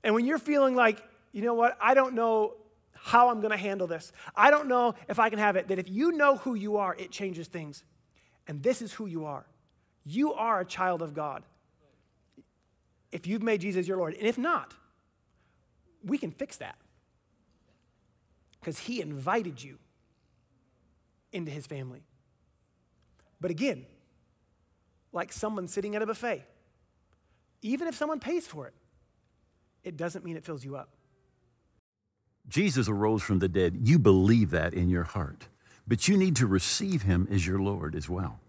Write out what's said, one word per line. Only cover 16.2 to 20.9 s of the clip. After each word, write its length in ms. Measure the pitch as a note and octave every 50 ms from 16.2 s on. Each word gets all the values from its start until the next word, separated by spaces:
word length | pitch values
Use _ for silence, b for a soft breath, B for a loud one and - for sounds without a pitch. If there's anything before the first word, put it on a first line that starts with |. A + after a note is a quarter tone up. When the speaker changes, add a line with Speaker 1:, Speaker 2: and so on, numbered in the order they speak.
| - E3
Speaker 1:
fix 280 | - - C4+ - - -
that. 200 | C3 - - _ _ _ _ _ _ _ _ _ _ _ _ _ _ _ _ _ _ _ _ _ _ _ _ _ _ _ _ _ _ _ _ _ _ _ _ _
'Cause 160 | - E3+ D3+ -
he 240 | - - A#3+ A#3+
invited 640 | E3+ D3+ D3 C#3 C3 E3 G3 A#3 G#3+ F3 C#3+ B2 B2
you 160 | C#3 C3 - _ _ _ _ _ _ _ _ _ _ _ _ _ _ _ _ _ _ _ _ _ _